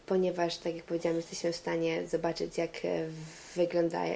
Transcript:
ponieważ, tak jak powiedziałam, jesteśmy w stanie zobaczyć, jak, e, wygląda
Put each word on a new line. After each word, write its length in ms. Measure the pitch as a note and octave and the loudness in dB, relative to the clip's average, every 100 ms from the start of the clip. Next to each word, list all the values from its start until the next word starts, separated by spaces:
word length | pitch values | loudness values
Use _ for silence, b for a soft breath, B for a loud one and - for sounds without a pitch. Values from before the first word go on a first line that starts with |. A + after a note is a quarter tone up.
| - | 0
ponieważ, 500 | F#3 F#3 F3+ E3+ E3+ | 2 4 2 0 0
tak 200 | F3 E3+ | -2 -4
jak 80 | |
powiedziałam, 320 | - E3+ E3+ E3 | -2 0 2 0
jesteśmy 360 | E3 - E3+ | -2 -2 -2
w 40 | E3 | -2
stanie 500 | - E3+ E3 D#3+ F3 | -2 0 0 0 0
zobaczyć, 500 | E3 E3+ E3 E3 - | 0 0 -2 -2 -2
jak, 260 | E3 - | -4 -2
e, 220 | F3 E3+ D#3+ D#3+ D#3 - - F3 | -2 0 -2 -6 -12 -14 -6 2
wygląda 500 | E3+ F3 E3+ E3+ E3+ | 2 4 2 2 0